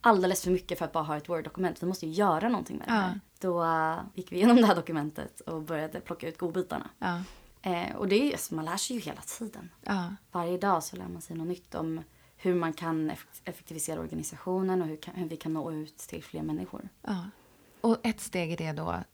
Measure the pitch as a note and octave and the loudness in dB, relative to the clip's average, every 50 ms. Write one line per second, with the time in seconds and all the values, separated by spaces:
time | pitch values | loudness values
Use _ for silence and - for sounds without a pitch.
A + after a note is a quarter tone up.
0 | - A#3+ A3 F#3+ F#3 F#3 F#3+ F3+ - F3+ F#3 F3+ - - F3+ - E3+ D#3 - E3 | 8 8 8 8 6 4 2 2 2 2 2 2 2 -2 -4 -2 -2 -2 0 -2
1 | D3+ D#3 D3+ D3+ D3+ - F3 D#3+ D3+ D#3 - - F#3 F3 D#3+ - - F3 F#3 - | 0 0 -2 -4 -2 -4 -4 -4 -4 -6 -4 0 0 0 0 0 -2 -2 -2 -2
2 | - D#3+ D#3 F3+ G#3 G3 E3 D#3 F#3+ A#3 B3 F#3+ - - - D2 - - A#3 G#3+ | -4 -4 2 4 4 6 6 4 4 2 0 0 -2 -4 -6 -8 -2 0 2 2
3 | G3 F3+ F3+ G3+ - _ _ - - F#3 F3 E3+ E3+ E3 E3 D#3+ D#3+ D#3+ D#3+ E3+ | 2 2 -2 -4 -8 _ _ -4 -2 0 2 2 2 2 4 4 2 2 0 -2
4 | - F#3+ - - F#3 - F3 F3+ G3 A#3 A#3+ B3 A3+ G#3 F#3 E3+ E3 - E3 D#3 | -6 -8 -10 -10 -10 -6 0 6 8 10 10 10 10 10 8 6 4 -2 -2 -2
5 | C#3+ D3+ - - C#3+ - - - - - E3 D#3+ D#3 D#3+ E3 D3+ D#3 D#3 D#3 D#3+ | -2 -2 -4 -6 -10 -10 -10 -12 -8 -6 -6 -6 -4 -4 -4 -4 -4 -4 -6 -10
6 | - - E3+ E3 - D#3+ E3 - F#3 E3+ E3 F#3 F#3 - - - - - - _ | -8 -8 -8 -6 -6 -8 -6 -4 -4 -2 -2 -2 -4 -2 -4 -6 -6 -8 -10 _
7 | - F#3 F3 E3+ F#3 - - - - - - _ - F#3+ F3 E3+ E3+ - - - | -4 -2 -2 -2 -6 -10 -14 -20 -20 -20 -20 _ -4 -2 -2 -2 -2 -4 -4 -2
8 | G#3 G3 G3 A3 C#4 D4 - - - - - D#3+ D#3 D#3+ F3 G3 - - B3+ A#3 | 0 4 4 4 4 4 0 -2 -6 -6 -4 -4 -4 -2 -2 -4 -4 -4 -4 -6
9 | - D3+ - - - - - - A#3 G#3+ - - F3+ F3 - _ - - G3+ F#3+ | -6 -6 -10 -10 -10 -12 -10 -10 -10 -10 -10 -14 -16 -16 -18 _ -6 -2 -2 -2
10 | F3 F3 G3+ - _ _ - F3+ E3+ E3+ F3+ F3+ G3 G3+ F#3+ E3 D#3 - - F#3 | -2 -4 -8 -12 _ _ -4 -2 -2 0 0 0 2 2 2 2 0 -4 -8 -10
11 | F#3 F3 F3 E3+ D#3+ - E3+ E3 D#3+ E3+ F3+ F3+ - _ - E3 D#3+ D#3+ D#3+ E3 | -8 -8 -10 -10 -10 -8 -8 -6 -4 -4 -4 -6 -8 _ -6 -4 -4 -2 -4 -6
12 | D#3+ - _ _ - _ _ _ - F#3 F3+ F3 E3+ D#3+ D#3 - E3+ E3 D#3+ D#3+ | -8 -12 _ _ -20 _ _ _ 2 2 4 4 2 0 -2 -2 -2 -2 0 0
13 | D#3 D#3 D3+ D#3 - _ - - _ - - - - - D#3+ D#3+ - - D#3+ D#3 | 0 0 -2 -4 -10 _ -20 -14 _ -12 -12 -12 -14 -14 -8 -6 -4 -4 -4 -4
14 | D#3+ D#3 D#3+ D#3+ D#3+ - - C#3+ - F#3 F#3 F#3+ F#3+ F#3 F#3 F#3 F3 D#3 D#3 D3+ | -4 -6 -6 -6 -6 -8 -10 -8 -4 -2 0 2 2 2 2 2 2 0 -2 -6
15 | - - - F#3 F3+ D#3 E3 D#3+ - D#3+ D#3+ D#3+ C#3 E3 D#3+ D3+ D#3 D3+ - - | -10 -12 -6 -6 -4 -4 -6 -6 -4 -4 -2 -2 -2 -4 -4 -6 -8 -10 -12 -18
16 | - - - E3 D3 - - D#3+ D#3 D#3+ D3+ D#3+ F#3 F3+ - - - G3 _ _ | -14 -12 -10 -12 -12 -8 -8 -6 -4 -4 -4 -4 -6 -8 -10 -12 -12 -14 _ _
17 | - - G#3 F3+ F3 G3+ - - - - - _ - - - - - A#3 A3+ - | -6 -4 -4 -4 -4 -8 -14 -18 -20 -20 -20 _ -20 -20 -16 0 2 4 4 4
18 | - A#3 A3 - - - - F#3 E3+ D#3+ E3+ E3 E3 D#3+ D#3 D3+ D#3+ E3+ - F3 | 2 -2 -2 -2 -8 -6 -2 -2 -2 -2 -2 -4 -4 -4 -4 -4 -4 -4 -4 -4
19 | F3+ _ | -6 _